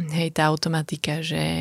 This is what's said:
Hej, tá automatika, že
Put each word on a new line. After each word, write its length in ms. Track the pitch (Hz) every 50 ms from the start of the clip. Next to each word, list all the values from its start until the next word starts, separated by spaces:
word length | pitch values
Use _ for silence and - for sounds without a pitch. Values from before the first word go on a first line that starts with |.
| 165 151
Hej, 240 | 156 170 165 165 160
tá 100 | 165 156
automatika, 760 | 156 156 156 - 165 165 156 156 - 156 147 - 151 151 165
že 200 | 160 160 156 160 151 160 160 165